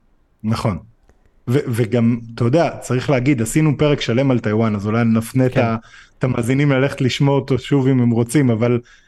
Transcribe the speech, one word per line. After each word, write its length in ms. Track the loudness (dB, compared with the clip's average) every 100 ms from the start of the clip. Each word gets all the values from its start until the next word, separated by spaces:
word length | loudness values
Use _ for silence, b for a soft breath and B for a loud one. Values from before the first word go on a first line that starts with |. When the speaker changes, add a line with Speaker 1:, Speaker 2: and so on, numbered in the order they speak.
| _ _ _ _
Speaker 1:
נכון. 340 | -4 -2 -2 -4 -10 _ _ _ _ _ -2
ו-, 120 | -2 0
וגם, 520 | -2 0 2 2 0 -6 -4
אתה 80 |
יודע, 340 | 0 2 0 -2
צריך 320 | -4 -4 0
להגיד, 320 | 0 0 0
עשינו 360 | 0 0 0 2
פרק 240 | 2 0
שלם 300 | 0 0 2
על 80 | 0
טיואן, 360 | 0 0 0 -2
אז 120 | -2
אולי 160 | 0
נפנה 420 | 2 0 0 0 0
את 80 |
Speaker 2:
כן. 80 | 0
Speaker 1:
ה-, 160 | -2 -2 B B B _
את 40 |
המאזינים 480 | -4 -2 -2 0 2
ללכת 300 | 2 0 -2
לשמוע 340 | -4 0 0 0
אותו 240 | 0 -4
שוב 280 | 0 0 2
אם 140 | 2
הם 80 | 2
רוצים, 400 | 0 0 2 2
אבל 300 | 2 0 0 b b